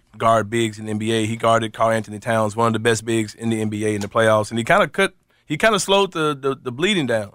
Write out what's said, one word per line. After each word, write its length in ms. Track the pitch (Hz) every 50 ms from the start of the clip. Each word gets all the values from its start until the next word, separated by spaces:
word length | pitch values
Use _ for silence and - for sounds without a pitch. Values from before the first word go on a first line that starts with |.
| _ _ - 110
guard 320 | 120 113 113 110 104 101
bigs 280 | 117 117 117 110 104 107
in 80 | 110
the 60 | 107
N 60 | 107 107
B 160 | 107 110 113
A. 120 | 113 107
He 120 | 107 117 113
guarded 340 | 117 113 113 113 113 110
Karl 200 | - - 113 113
Anthony 280 | 113 113 104 104 104 104
Towns, 380 | - 120 113 113 110 104 101 117
one 100 | 117 117
of 60 | 110
the 60 | 110
best 260 | 110 120 113 107 110
bigs 280 | 117 117 113 110 104 -
in 160 | - 113 117
the 120 | 113 110
N 80 | 110 107
B 160 | 107 104 107
A 100 | 107 107
in 60 | 101
the 80 | 101 95
playoffs, 400 | - 117 113 110 110 107 104 -
and 80 | 113 117
he 80 | 117
kinda 240 | - 170 202 185 156
cut, 240 | - - 196 185 - _ _ _ _ _ _
he 120 | - 151 151
kinda 220 | 220 226 214 185
slowed 320 | - 190 196 196 196 185
the, 260 | - 165 156 151 147 135
the, 200 | 135 139 135 -
the 120 | - 127 120
bleeding 340 | 131 170 202 214 175 143 117
down 240 | 117 110 104 101